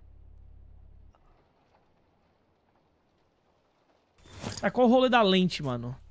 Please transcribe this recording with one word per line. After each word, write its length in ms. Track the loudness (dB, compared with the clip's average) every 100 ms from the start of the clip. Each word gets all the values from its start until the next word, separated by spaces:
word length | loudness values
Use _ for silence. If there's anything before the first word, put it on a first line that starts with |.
| -20 -20 -20 -20 -20 -20 -20 -20 -20 -20 -20 _ _ _ _ _ _ _ _ _ _ _ _ _ _ _ _ _ _ _ _ _ _ _ _ _ _ _ _ _ _ _ -20 -14 -10 -6
Tá, 80 | -4
qual 180 | 2 4
o 20 |
rolê 200 | 4 4
da 140 | 2
lente, 400 | 2 2 0 -4
mano? 340 | -6 -8 -8 -14 -16